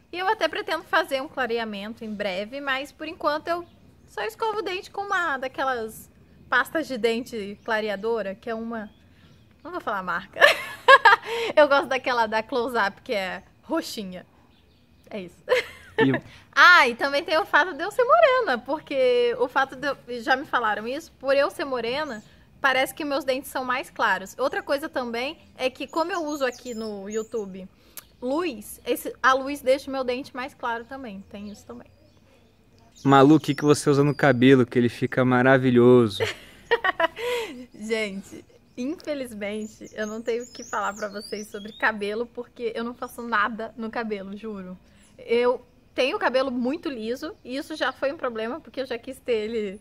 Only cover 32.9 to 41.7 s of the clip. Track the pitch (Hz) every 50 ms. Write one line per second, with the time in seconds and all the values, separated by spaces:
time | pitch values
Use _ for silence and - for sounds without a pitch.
32.9 | _ - - 135 139 139 139 143 160 147 - - 143 - 147 147 147 - - 147
33.9 | 143 139 143 147 139 - - 143 127 120 123 131 139 127 123 120 - 127 120 117
34.9 | - - 127 120 - - 127 127 127 123 123 131 135 131 131 131 123 120 120 123
35.9 | 123 123 117 107 98 - - - - - - - - - - - 466 453 - 381
36.9 | 359 - 330 330 - - 453 494 494 480 453 381 277 247 254 - - - 214 220
37.9 | 226 220 214 202 190 196 - - - - - _ _ _ _ _ _ - 247 269
38.9 | 349 349 - 320 294 277 254 240 220 202 208 202 214 220 214 214 - - 208 -
39.9 | - - 214 208 214 226 226 - 226 240 247 - - - 240 - - 220 202 196
40.9 | 208 214 214 208 196 208 208 - 220 202 214 - - 208 202 214